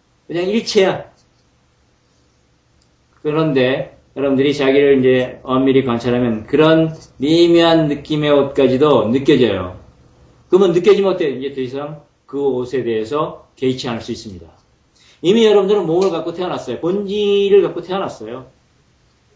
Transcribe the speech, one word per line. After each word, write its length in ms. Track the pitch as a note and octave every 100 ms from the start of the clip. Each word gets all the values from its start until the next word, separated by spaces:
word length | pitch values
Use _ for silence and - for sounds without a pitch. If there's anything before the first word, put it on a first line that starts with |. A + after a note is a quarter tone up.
| _ _ -
그냥 200 | D#3+ F#3
일체야. 580 | A3 - G#3+ F#3+ - - _ _ _ _ _ _ _ _ _ _ _ _ _ _ _ _ _ _ _ _ _
그런데 760 | D3+ D3+ D#3+ C3+ B2+ C#3+ - - _ -
여러분들이 380 | C#3 C3 C#3+
자기를 460 | C#3 C3+ C#3 C#3+ C3+
이제 400 | B2+ B2+ B2+ -
엄밀히 400 | - C3 C3+ C3
관찰하면 640 | B2+ A#2 B2 B2 B2 A2 -
그런 500 | C#3+ D#3 D#3+ D#3+ D#3 - -
미미한 680 | C#3 E3 E3+ E3+ E3 E3 D3+
느낌의 440 | C#3+ - D3+ D3+
옷까지도 800 | C#3+ - - C3 B2+ D3+ C3 G#2+
느껴져요. 680 | C3 C3+ C3+ A#2+ F#2+ F#2 - - _ _ _ _ _ _
그러면 220 | F#3 G3
느껴지면 420 | E3+ G#3 G3 G3
어때요? 240 | F3+ D#3 B2
이제 160 | C3+
더 80 | C3+
이상 400 | B2+ C#3 D3 D3+ _ _ _
그 160 | C#3
옷에 420 | C#3 B2 B2 C3+
대해서 640 | A#2 A2 A2 D3 D#3 - _ _
개의치 340 | C3 B2+ C3
않을 120 | A2+
수 100 | -
있습니다. 340 | A2+ A2 F2+ E2 _ _ _ _ _ _ _
이미 240 | D#3+ A3+ G#3+
여러분들은 400 | G3+ F#3+ G#3 E3
몸을 260 | E3+ F#3+
갖고 220 | E3 E3
태어났어요. 460 | D#3+ F3+ C3+ - A#2
본질을 840 | E3 G3 G3+ G#3 G#3 G3+ G3+ G3
갖고 180 | E3 E3+
태어났어요. 640 | F3 F#3+ D#3 - A2 B2+ C3 _ _ _ _ _ _ _ _